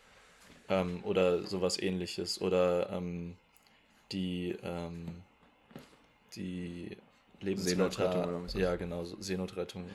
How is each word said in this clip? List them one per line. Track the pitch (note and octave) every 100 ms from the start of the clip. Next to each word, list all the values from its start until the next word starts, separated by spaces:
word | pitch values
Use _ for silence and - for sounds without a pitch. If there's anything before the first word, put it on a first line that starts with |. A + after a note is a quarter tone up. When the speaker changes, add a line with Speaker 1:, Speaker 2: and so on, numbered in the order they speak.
| - - - - - - -
Speaker 1:
ähm, | F#2+ F2+ F2
oder | - F#2+ F2+ F2 -
sowas | G2 F2+ -
Ähnliches | F#2+ F#2 F2 - F2 -
oder, | F#2+ F2+ F2+ F2 -
ähm, | F#2 F2+ F2 E2+ F2+ _ _ _ _ _ _ -
die, | F#2+ F#2 F2+ F2+ -
ähm, | F2 F2 E2+ E2+ E2+ F2 F2+ _ - _ - - - - _ _ _
die | - F#2 F2+ F2+ F2 F2 - - _ _ -
Lebensretter-, | G2 F#2+ F2+ F2+
Speaker 2:
Seenotrettung | F#2 F2 F#2 F2+
oder | F2+ F2
was | F2
ist | G2
das? |
Speaker 1:
ja, | F#2 F2
genau, | F2 F2
so | E2+ -
Seenotrettung, | F#2+ F#2 F#2 - F2 F2+ F2